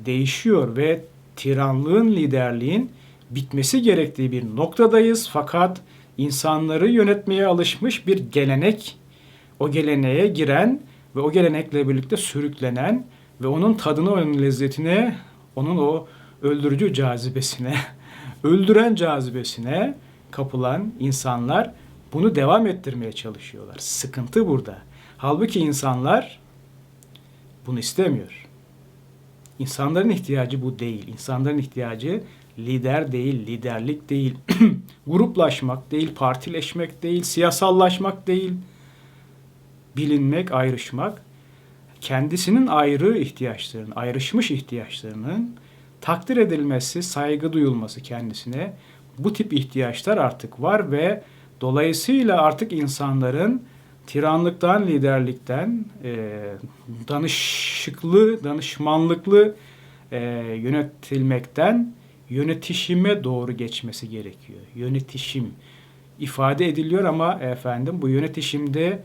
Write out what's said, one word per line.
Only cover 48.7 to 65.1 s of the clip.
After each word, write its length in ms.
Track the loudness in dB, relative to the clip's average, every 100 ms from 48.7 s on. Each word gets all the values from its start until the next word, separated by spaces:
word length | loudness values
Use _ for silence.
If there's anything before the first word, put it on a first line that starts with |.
| -10 -20 -20 -20 -4
bu 160 | -2
tip 200 | -2 -2
ihtiyaçlar 640 | -2 -2 -2 -4 -2 0 2
artık 440 | 0 -2 -12 -6
var 300 | 0 0 2
ve 320 | 0 0 -2 -8 -20 -20 -6
dolayısıyla 800 | 0 2 2 0 2 4 4 4
artık 320 | 4 2 -4
insanların 880 | -2 -2 -2 -2 0 0 2 0 0 -6 -20 -20 -20 -6
tiranlıktan, 800 | -2 2 2 2 2 2 4 2
liderlikten, 960 | 2 2 2 0 -4 -6 -4 -2 -4 -6 -12
e, 380 | -10 -8 -8 -10 -12 -12 -16 -18 -16 -14 -6
danışıklı, 1400 | -4 -2 -2 -4 -4 -6 -6 -8 -8 4 6 6 4
danışmanlıklı, 1120 | -4 -6 -6 -4 2 4 2 0 6 8 8 2 -14 -20 -20 -20 -10
e, 80 | -6 -6 -6 -6 -6
yönetilmekten 1300 | -2 -2 -2 -10 -6 0 0 0 -2 0 2 2 0 -8 -20 -20 -6
yönetişime 920 | -2 -2 -4 -4 -6 0 2 2 2
doğru 280 | -2 -4 -4
geçmesi 580 | -6 -8 -8 -10 -12 -12
gerekiyor. 500 | -12 -14 -18 -20 -20 -18 -8
Yönetişim 800 | -4 -4 -4